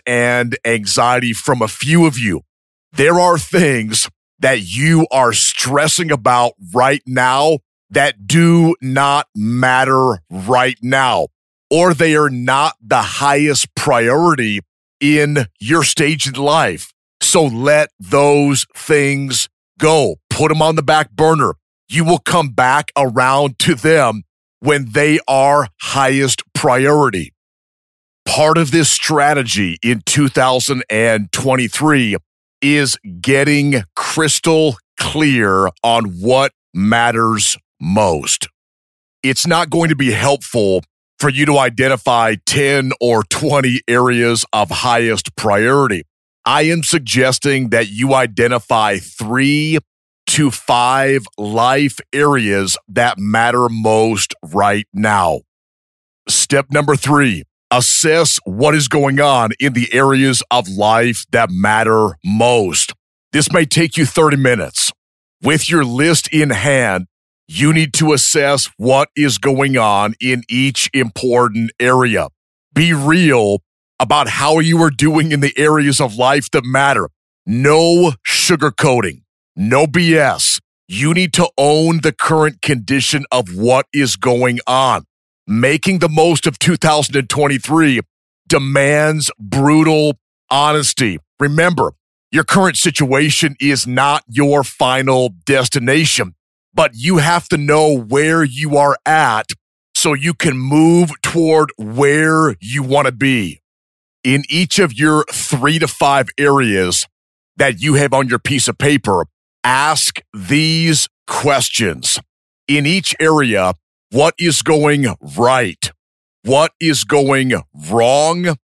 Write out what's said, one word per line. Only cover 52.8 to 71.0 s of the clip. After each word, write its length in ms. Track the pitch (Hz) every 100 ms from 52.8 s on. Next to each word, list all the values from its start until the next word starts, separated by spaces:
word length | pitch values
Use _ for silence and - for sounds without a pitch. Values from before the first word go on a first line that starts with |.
| -
that 300 | 101 120 95
matter 500 | 101 110 117 123 120
most 640 | 113 110 110 113 107 - -
right 440 | 78 87 101 104 107
now. 480 | 98 107 101 87 71 - _ _ _ _ _ _ _ -
Step 380 | - - 139 135
number 260 | 147 147 143
three, 480 | 135 147 135 87 - _ -
assess 680 | 123 120 - 165 160 156 -
what 300 | - 98 147
is 140 | 151 131
going 320 | 151 139 139
on 300 | 147 131 110 113
in 120 | 139
the 200 | 123 120
areas 500 | 120 135 135 135 123 -
of 180 | 120 92
life 560 | 95 104 113 120 113 -
that 200 | 117 110
matter 640 | 92 101 107 113 110 107 82
most. 680 | 90 107 123 120 95 80 - - _ _ _
This 200 | 147 147
may 120 | 180
take 320 | 156 - 170 -
you 80 | 151
thirty 300 | - 156 139
minutes. 540 | 131 117 71 - - - _ _ _ _
With 280 | 123 156 -
your 140 | 165
list 440 | 131 123 156 165 -
in 180 | 156 151
hand, 560 | 107 139 135 117 92 92 _ _ _ -
you 240 | 80 147
need 200 | 160 156
to 180 | - 156
assess 580 | 143 - 160 139 143 - -
what 320 | 113 135 147 -
is 220 | 143 107
going 380 | 143 135 139 127
on 380 | 110 101 104 113
in 220 | 127 127 113
each 400 | 120 135 127 -
important 800 | 135